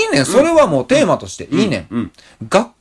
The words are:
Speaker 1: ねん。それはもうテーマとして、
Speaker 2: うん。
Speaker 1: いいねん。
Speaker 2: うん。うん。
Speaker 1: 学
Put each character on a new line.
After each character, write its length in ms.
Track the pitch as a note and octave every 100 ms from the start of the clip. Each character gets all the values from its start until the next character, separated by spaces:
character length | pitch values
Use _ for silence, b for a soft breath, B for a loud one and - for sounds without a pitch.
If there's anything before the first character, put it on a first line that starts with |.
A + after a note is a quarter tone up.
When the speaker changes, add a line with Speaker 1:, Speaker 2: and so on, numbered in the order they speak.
| A4
Speaker 1:
ね 100 | C#4+
ん。 40 | C3
そ 160 | A3+
れ 100 | E4
は 140 | D#4+ A#3+
も 160 | C#3
う 40 | -
テ 180 | C#4+
ー 20 | G3+
マ 140 | C3
と 80 | G2+
し 100 | -
て、 80 | -
Speaker 2:
う 100 | D#3+
ん。 20 |
Speaker 1:
い 60 | G#3
い 20 |
ね 100 | G#2
ん。 100 | -
Speaker 2:
う 40 | A#2
ん。 40 |
う 20 |
ん。 80 | G#2 - b b A2+
Speaker 1:
学 220 | F#3+ A#3+ _